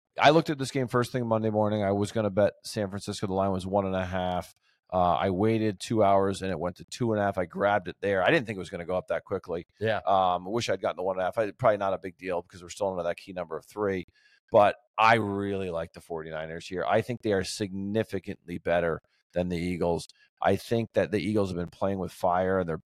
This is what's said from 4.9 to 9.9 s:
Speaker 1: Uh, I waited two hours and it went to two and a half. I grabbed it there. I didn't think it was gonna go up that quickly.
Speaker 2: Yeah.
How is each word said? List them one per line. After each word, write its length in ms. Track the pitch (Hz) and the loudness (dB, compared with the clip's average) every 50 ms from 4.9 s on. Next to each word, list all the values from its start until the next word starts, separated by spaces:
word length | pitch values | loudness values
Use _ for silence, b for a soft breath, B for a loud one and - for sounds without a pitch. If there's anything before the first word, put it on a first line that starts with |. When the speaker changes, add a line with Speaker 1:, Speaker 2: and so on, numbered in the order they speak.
Speaker 1:
Uh, 240 | - 92 90 87 82 | 0 2 4 4 4
I 140 | 60 - 98 | 2 2 0
waited 480 | 92 90 107 110 113 110 110 107 98 92 | 0 2 2 2 2 2 0 -2 -2 -4
two 200 | - - 120 107 | -4 -2 2 4
hours 400 | 104 98 98 98 98 98 95 92 | 4 6 6 4 4 2 0 -2
and 80 | 95 95 | -4 -4
it 80 | 90 | -4
went 200 | 76 85 87 87 | -4 -4 -6 -6
to 80 | - - | -8 -16
two 260 | - - - 123 113 | -12 -6 -4 -2 0
and 100 | 110 104 | 0 2
a 20 | 101 | 0
half. 120 | 101 101 | 0 0
I 80 | 95 92 | -2 -4
grabbed 440 | 85 - - 98 101 101 104 87 87 | -4 -2 0 2 2 2 2 0 -4
it 80 | - - | -8 -4
there. 220 | - 101 98 95 90 | -2 0 2 2 4
I 80 | 107 | 4
didn't 160 | 151 165 117 | 2 2 0
think 80 | 104 110 | -2 -8
it 40 | 95 | -8
was 100 | 87 - | -8 -10
gonna 160 | 98 85 85 | -10 -8 -6
go 100 | 85 90 | -4 -4
up 120 | 90 82 - | -2 -2 -4
that 160 | 87 82 - | -4 -6 -4
quickly. 400 | - 101 92 - 92 85 87 85 _ _ - | -4 -6 -6 -4 -6 -8 -8 -8 _ _ -6
Speaker 2:
Yeah. 160 | 101 110 | -4 -2